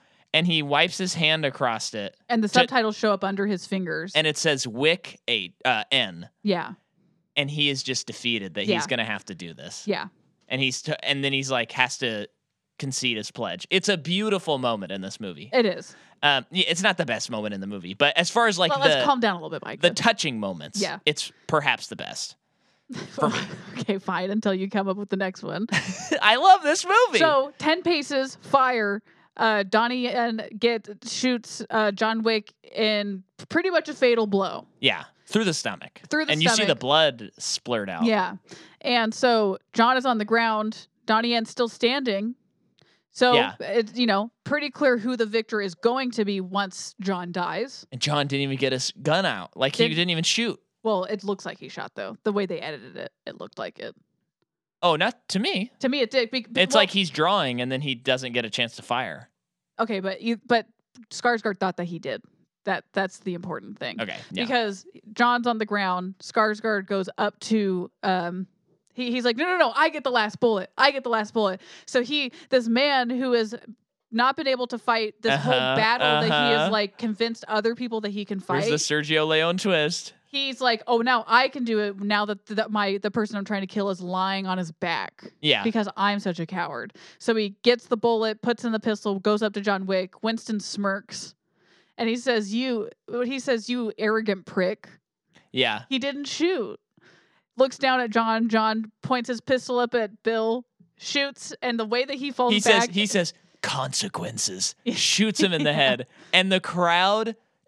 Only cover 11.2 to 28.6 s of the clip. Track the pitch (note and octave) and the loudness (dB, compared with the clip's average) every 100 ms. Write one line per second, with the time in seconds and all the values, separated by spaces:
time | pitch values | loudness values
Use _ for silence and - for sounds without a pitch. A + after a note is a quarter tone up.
11.2 | C#3 C3+ C3+ B2+ A#2 - B2+ - B2+ G#2+ | -2 -2 -2 -2 -2 0 0 -2 -4 -4
12.2 | G#2 _ _ _ _ - C#3 B2+ B2+ A2 | -8 _ _ _ _ -10 -8 -4 -2 -4
13.2 | G#2 - G#2 F#2 - F#3 G3 F3+ C#3 F#3 | -6 -8 -8 -8 -2 -2 0 -2 -2 -2
14.2 | G#3+ G3 E3 C#3 B2+ A2 F2+ G2 F#2+ - | 0 -2 0 -2 0 -2 -6 -8 -10 -10
15.2 | G2+ E2 D#2+ B3+ A3 E3+ - - - _ | -10 -12 -2 0 0 -2 -10 -20 -20 _
16.2 | D3 C#3 - F3+ D3 E3+ G3+ F3+ D3 G#2+ | 2 2 0 0 0 2 0 0 -2 -4
17.2 | - G#2+ G#2+ G2+ G2 G2+ F2 G2 C#3+ D#3 | -4 -6 -6 -6 -8 -8 -8 2 2 4
18.2 | F3 A#3 A3+ F3+ F3 C#4 C#4 C3+ C#4+ C4 | 2 2 2 4 2 4 4 4 4 2
19.2 | A3+ F3 D#3 D#3 - - F3 G3 A#3 A3+ | 0 -2 -6 -10 -10 0 0 2 2 2
20.2 | D#3 A2+ G2+ F2 D2 - F3+ D3+ - D3 | -2 -4 -4 -6 -8 -6 -4 -2 -2 -2
21.2 | - - - D#3 C#3 A#2 - F#2 - - | -6 -12 -2 0 0 -2 -4 -12 -12 -10
22.2 | - - _ _ _ _ - B3+ - - | -12 -14 _ _ _ _ -16 -14 -12 -2
23.2 | D3 - - - - - A3+ G3 - F3 | -2 0 -6 -12 -12 -8 -4 -4 -4 -4
24.2 | F#3 G#3+ G#3 F#3+ G3 G#3+ G3 G3 G3+ G3 | -2 -2 0 0 -2 -2 -2 -4 -4 -4
25.2 | F#3+ F#3+ - E3+ A3+ F#3 - F#3 - D#4 | -4 -6 -8 -6 -2 -2 -2 -8 -4 2
26.2 | G#3 A#3+ F#4 F#4+ D4+ F4 F4 G#4+ A#4+ C4 | 6 8 8 8 6 2 4 4 6 6
27.2 | D#4+ C#4+ C#4 - D4 E4+ F4 D#4+ C4+ C#4 | 4 4 2 -2 0 2 2 0 0 -2
28.2 | C4+ - - C#4 | -2 -8 2 4